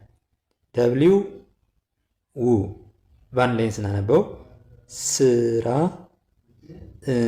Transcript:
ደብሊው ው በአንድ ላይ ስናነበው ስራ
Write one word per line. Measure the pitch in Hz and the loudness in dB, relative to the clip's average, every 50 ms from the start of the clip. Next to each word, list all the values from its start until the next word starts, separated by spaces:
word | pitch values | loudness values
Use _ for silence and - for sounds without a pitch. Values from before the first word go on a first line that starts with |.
| - - _ _ _ _ _ _ _ _ _ _ _ _ - | -20 -20 _ _ _ _ _ _ _ _ _ _ _ _ -2
ደብሊው | 120 120 120 123 131 147 175 196 202 202 - - - - _ _ _ _ _ _ _ _ _ _ _ _ _ _ _ _ _ _ | 0 0 2 2 4 4 4 4 4 2 -2 -8 -18 -20 _ _ _ _ _ _ _ _ _ _ _ _ _ _ _ _ _ _
ው | 139 120 123 120 107 95 92 101 - - - _ _ _ _ _ _ _ _ - | -4 0 2 2 2 0 -4 -8 -14 -20 -20 _ _ _ _ _ _ _ _ -2
በአንድ | 127 123 123 120 | 0 0 0 0
ላይ | 113 113 113 | 0 -2 -2
ስናነበው | 104 110 104 101 101 101 98 104 127 170 214 - - - - - - - - _ - - _ _ - - | -4 -4 -4 -4 -2 -2 0 2 2 2 2 0 -6 -16 -20 -20 -20 -20 -20 _ -20 -20 _ _ -16 -10
ስራ | - - - - 135 131 120 120 117 117 117 113 113 117 120 139 160 180 - - - - _ _ _ _ _ _ _ _ _ _ - - - - - - - - - - 131 120 117 | -8 -6 -2 2 2 2 4 2 2 0 0 -2 -2 -2 0 0 0 -2 -4 -6 -14 -20 _ _ _ _ _ _ _ _ _ _ -20 -20 -20 -20 -20 -20 -20 -12 -6 -4 -2 0 0